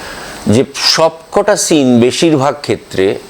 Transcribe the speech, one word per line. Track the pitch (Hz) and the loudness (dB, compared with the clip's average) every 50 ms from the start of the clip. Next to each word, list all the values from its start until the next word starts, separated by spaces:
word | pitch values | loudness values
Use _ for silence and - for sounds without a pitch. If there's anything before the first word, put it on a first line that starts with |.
| - - - - - - - - - | -16 -16 -16 -16 -16 -16 -16 -6 -2
যে | - 104 123 135 - - | 0 2 2 0 -2 -4
সবকটা | - - - - 165 160 165 160 - - - - 208 196 214 202 | -4 -2 -2 0 2 0 0 0 -4 -12 -4 -2 0 0 2 0
সিন | - - - 175 147 135 127 123 117 | 0 0 0 2 2 4 4 4 4
বেশিরভাগ | 117 127 117 - 175 165 151 131 131 147 131 - | 4 2 2 2 2 2 2 2 0 0 -2 -4
ক্ষেত্রে | - - 104 - - - - 95 95 101 123 131 - | -4 -6 -6 -6 -6 -6 -4 -2 0 0 -2 -4 -8